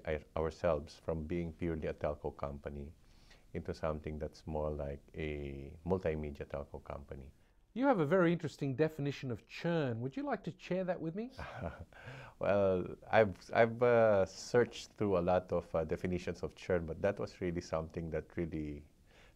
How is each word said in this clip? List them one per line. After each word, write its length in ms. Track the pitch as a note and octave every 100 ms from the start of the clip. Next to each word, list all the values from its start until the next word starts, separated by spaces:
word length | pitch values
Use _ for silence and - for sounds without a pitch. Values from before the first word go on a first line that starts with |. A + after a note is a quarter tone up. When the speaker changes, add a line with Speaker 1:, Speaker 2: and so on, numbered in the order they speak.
| -
Speaker 1:
our, 120 | D2+ - -
ourselves 640 | D#2+ - F2 D2+ D#2 - -
from 200 | E2 D#2
being 260 | F2 E2+
purely 360 | D#2+ F2 D#2+ D#2
a 60 |
telco 420 | D2 D#2+ D2+ D2 C#2+
company 500 | C#2+ C#2+ D2 C#2+ C#2+ - - - - - -
into 200 | F2 E2+
something 440 | E2+ D#2+ D#2 D#2+ D2+
that's 260 | D#2 - -
more 240 | D#2 D2+
like 300 | D2 C#2+ C#2+ - E2
a 560 | D#2 D2 C#2 C#2 C#2 D#2+ D#2+
multimedia 600 | F#2 F2 D#2 D2+ C#2+ -
telco 380 | C#2+ C#2+ C#2+
company. 460 | - C#2+ C#2+ C#2+ C2+ - _ _ _
Speaker 2:
You 120 | G#3+ C#4
have 120 | A3+
a 60 | C#3+
very 280 | F#3+ E3+
interesting 420 | E3+ D3 - C#3+ B2+
definition 540 | D#3 D#3 C#3+ C3 C3+
of 180 | A2+ -
churn. 540 | - E3 E3+ C#3 A2+
Would 140 | B2+ F#3+
you 80 |
like 200 | C#4+ A#3+ -
to 80 | -
share 260 | - F3+ F#3
that 140 | E3+
with 160 | D#3+ F3
me? 160 | A#3+ C4 - -
Speaker 1:
<laughs> 100 | E2+ - - - - C3 - -
Well, 460 | - G2+ G2 F#2 - - -
I've, 240 | G#2 G#2+ F2+ -
I've, 300 | - A#2 A#2
uh, 420 | B2 A#2 A2+ G2+ F#2+
searched 640 | - - B2 A#2 - - -
through 220 | G#2 F#2
a 20 |
lot 300 | F2 F#2 F2
of, 140 | F2 - E2+
uh, 80 |
definitions 580 | D#2+ E2+ F#2 F2+ F2+ E2+
of 140 | D#2+ -
churn, 320 | - F2+ D#2+
but 120 | E2
that 160 | G2 G2+
was 200 | G#2+ -
really 220 | F2+ E2+
something 480 | - D#2+ D#2+ - E2
that 140 | D#2 - -
really 460 | E2+ D#2 D2+ D2 D2 _ - - -